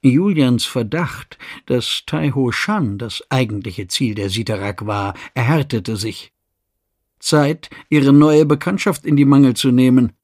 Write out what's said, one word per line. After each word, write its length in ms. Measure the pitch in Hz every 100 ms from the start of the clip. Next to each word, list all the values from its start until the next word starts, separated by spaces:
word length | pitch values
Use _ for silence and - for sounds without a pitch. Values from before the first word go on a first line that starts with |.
Julians 600 | 139 131 196 165 131 120
Verdacht, 720 | - 131 110 156 165 - - - - - _
dass 380 | 123 - - -
Tai 260 | 156 151
Ho 220 | 135 127
Shan 440 | 113 - 214 131 101
das 240 | 117 - -
eigentliche 580 | 131 120 104 98 92 98
Ziel 280 | - 127 107
der 140 | 98
Sitarak 560 | 101 110 107 101 101 104
war, 280 | 101 101 98 -
erhärtete 640 | - 120 160 143 117 95 110
sich. 340 | 107 - - _ _ _ _ _ _ _ _ _
Zeit, 500 | - 151 143 160 - - -
ihre 240 | 151 135
neue 320 | 139 151 151 156
Bekanntschaft 600 | 143 175 190 - 170 -
in 120 | 143
die 80 | 139
Mangel 300 | 139 139 120
zu 160 | 135
nehmen. 420 | 123 127 127 120 _